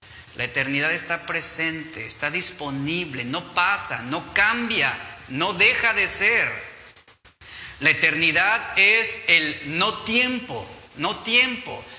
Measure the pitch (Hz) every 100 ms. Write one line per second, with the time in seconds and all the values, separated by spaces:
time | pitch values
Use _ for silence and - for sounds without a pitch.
0 | - - - 117 123 139 135 139 156 170
1 | - 165 - 165 160 - 160 160 151 -
2 | 110 - 147 175 - - 147 139 143 175
3 | 160 127 120 160 - 185 185 202 - 120
4 | 120 160 - - 214 240 233 208 139 120
5 | - - - 131 185 180 220 247 233 208
6 | 190 - 202 226 131 107 - - - -
7 | - - - - - - - - 147 151
8 | 160 151 165 160 196 233 - 190 202 226
9 | 220 - - 170 151 147 143 165 208 214
10 | 214 233 254 247 - 117 - - - 139
11 | 175 214 226 240 254 240 - 104 -